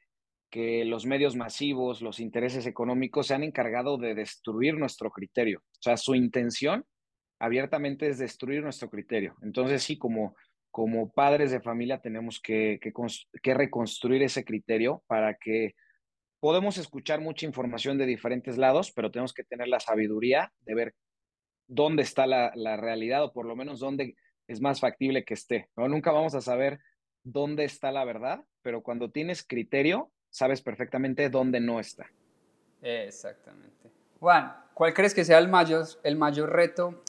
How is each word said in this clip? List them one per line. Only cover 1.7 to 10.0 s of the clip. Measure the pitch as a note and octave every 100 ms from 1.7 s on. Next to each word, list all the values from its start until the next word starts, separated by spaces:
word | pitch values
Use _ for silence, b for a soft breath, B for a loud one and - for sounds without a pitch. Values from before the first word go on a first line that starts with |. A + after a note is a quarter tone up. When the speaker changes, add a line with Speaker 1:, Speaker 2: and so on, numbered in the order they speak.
| C3 B2+ A2
Speaker 1:
los | A2+ G2+
intereses | A2+ A#2+ B2 C3 A#2+
económicos | - A#2+ B2+ C3 D3 C3+
se | C#3
han |
encargado | D#3 C#3 A2+ A#2+ C3 C#3
de | A#2 G#2+
destruir | G#2 - - A2 C3+ D#3
nuestro | C#3 - A2+
criterio. | - G2 - A2+ F2+
O | _ _
sea, | B2 A#2+
su | - C3
intención | A#2+ B2+ A#2+ - C#3 G#3+ - _ _ _ _ -
abiertamente | A#2 B2 C3+ D#3 C#3+ C#3 D3+
es | C3
destruir | B2 - B2+ C#3+
nuestro | D3 - A#2
criterio. | G#2 - A2+ G2 -
Entonces, | G#2 A2+ C3 C3+
sí, | -
como, | D3+